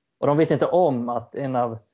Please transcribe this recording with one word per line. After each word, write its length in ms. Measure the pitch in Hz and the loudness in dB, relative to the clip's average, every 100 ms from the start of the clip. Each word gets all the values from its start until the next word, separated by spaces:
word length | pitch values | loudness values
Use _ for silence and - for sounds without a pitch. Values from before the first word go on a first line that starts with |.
| _ - | _ -4
Och 80 | 135 | 0
de 100 | 147 | 2
vet 140 | 156 | 2
inte 140 | 147 156 | 2 2
om 440 | 175 170 123 120 | 2 2 0 -4
att 260 | 120 113 - | -6 -8 -8
en 200 | 139 127 | -4 -2
av 220 | 120 110 _ | -2 -6 _